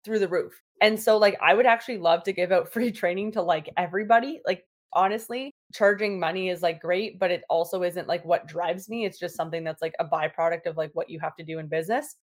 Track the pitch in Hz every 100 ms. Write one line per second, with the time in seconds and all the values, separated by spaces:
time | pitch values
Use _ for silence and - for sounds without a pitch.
0 | 214 220 190 175 - - _ _ 214 220
1 | 226 214 208 - 160 202 247 233 - 220
2 | 165 175 196 185 175 185 165 226 240 -
3 | 180 185 214 220 175 160 156 - 175 180
4 | 214 233 269 320 - 185 _ _ _ -
5 | 190 220 226 247 269 _ _ - 202 202
6 | 208 190 165 185 185 175 170 165 165 180
7 | 220 - 185 170 - 165 170 190 180 175
8 | - 170 165 170 160 156 170 185 196 233
9 | 202 - 175 - 160 165 160 156 165 -
10 | 160 160 156 - 165 170 170 160 156 160
11 | - 160 160 - 160 160 156 160 165 247
12 | 294 -